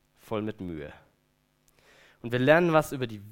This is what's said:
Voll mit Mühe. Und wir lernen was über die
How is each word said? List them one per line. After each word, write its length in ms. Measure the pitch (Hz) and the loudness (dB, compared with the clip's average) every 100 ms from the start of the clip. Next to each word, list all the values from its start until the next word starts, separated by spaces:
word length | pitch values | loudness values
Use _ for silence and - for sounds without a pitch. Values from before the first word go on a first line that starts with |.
| _ _ - | _ _ -8
Voll 140 | 107 | -6
mit 180 | 107 - | -6 -8
Mühe. 320 | 92 78 73 - _ _ _ _ _ _ _ _ _ - - _ | -10 -10 -12 -18 _ _ _ _ _ _ _ _ _ -20 -20 _
Und 120 | 117 | -4
wir 60 | 123 | 0
lernen 340 | 131 160 175 | 6 6 6
was 180 | 156 151 | 2 0
über 160 | 139 120 | -6 -8
die 140 | 107 104 | -10 -8